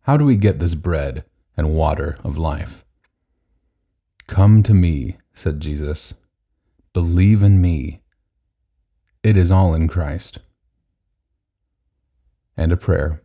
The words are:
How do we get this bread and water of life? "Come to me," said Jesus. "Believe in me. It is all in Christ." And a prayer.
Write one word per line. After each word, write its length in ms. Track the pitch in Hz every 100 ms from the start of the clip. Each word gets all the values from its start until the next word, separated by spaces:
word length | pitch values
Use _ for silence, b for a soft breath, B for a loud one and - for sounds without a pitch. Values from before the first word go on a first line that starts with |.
How 160 | - 143
do 80 |
we 100 | 143
get 220 | 110 104 73
this 160 | 82
bread 500 | 80 87 80 69 62 - _ _
and 200 | - 78
water 420 | 78 78 - 71 -
of 160 | - 76
life? 440 | 80 - - - _ _ _ _ _ _ _ _ _ _ _ _ _ _
"Come 380 | - 95 101 107
to 100 | 104
me," 460 | 101 87 73 65 - _
said 280 | - - 73
Jesus. 560 | 76 73 73 76 - - _ _ _ _ _ _ _
"Believe 520 | 90 85 85 98 107
in 180 | 101 95
me. 400 | 87 78 65 80 _ _ _ _ _ _ _ _ _ _ _ _
It 160 | 110 98
is 140 | 90
all 240 | 95 92
in 120 | 80 82
Christ." 520 | 87 73 92 - - _ _ _ _ _ _ _ _ _ _ _ _ _ _ _ _ _ _ _ _ _ -
And 140 | 82
a 60 | 85
prayer. 440 | - 82 73 78